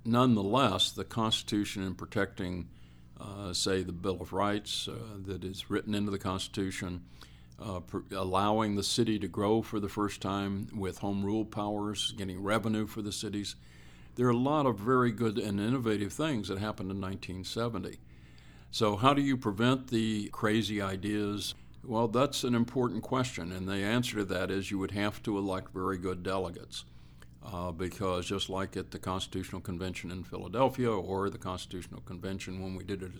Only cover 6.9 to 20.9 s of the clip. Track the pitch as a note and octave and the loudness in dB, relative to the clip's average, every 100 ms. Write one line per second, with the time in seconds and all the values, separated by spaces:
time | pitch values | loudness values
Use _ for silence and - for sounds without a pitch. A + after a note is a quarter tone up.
6.9 | F2+ - - - - - - A2 F2+ F2 | -6 -10 -18 -20 -20 -20 -12 -8 -8 -6
7.9 | G2 - G2 F#2+ F#2 G#2 G#2+ G#2+ G2+ F#2+ | -6 -4 -4 2 4 4 4 4 2 2
8.9 | - A2+ G#2+ F#2 F#2 G2+ A2+ A2 A2 G2+ | 4 4 2 0 2 4 4 2 -2 -2
9.9 | G#2+ G2+ - F#2+ G2 G2 G2 A#2 A2+ F#2 | 0 -2 0 -2 0 0 -2 -4 -4 -4
10.9 | F2 G2+ G2 G2 A2 G#2+ G#2+ G#2 G#2 G#2 | -2 -2 0 2 0 0 -2 -2 -2 -2
11.9 | G2 G#2+ A2 F#2+ F#2 G2 A2 A2 A2 G#2+ | -2 -2 -2 -6 -2 2 2 4 0 0
12.9 | A2+ G#2 - G#2+ G#2 G2 - - - - | -4 -6 -4 -4 -4 -6 -8 -16 -20 -20
13.9 | - - - B2 A#2+ C3+ D3+ C3+ G2 G#2+ | -20 -8 2 4 4 4 4 4 2 4
14.9 | B2+ A#2+ G2+ A2+ G#2 G#2 G2+ G#2+ C3+ A2+ | 6 6 4 2 2 0 2 2 2 2
15.9 | G#2 G2+ - D#3 B2 G2 G2 G#2+ G2+ F#2+ | 2 0 0 0 0 -2 -2 -2 -2 -4
16.9 | G2 F#2 G2 - F#2 F#2 A2 A#2+ G#2+ F#2+ | -4 -4 -6 -6 -8 -6 -2 -2 -2 -6
17.9 | - - - - - - - - - G#2+ | -10 -16 -20 -20 -20 -20 -20 -10 2 4
18.9 | G2+ C3 C#3+ C#3 B2+ A2+ F#2+ A#2+ C3 B2 | 6 6 6 4 2 2 4 4 4 2
19.9 | A2+ A2 G#2+ G2+ - G#2+ A2 G2+ G#2 G2 | 0 2 0 -4 0 2 4 2 0 -2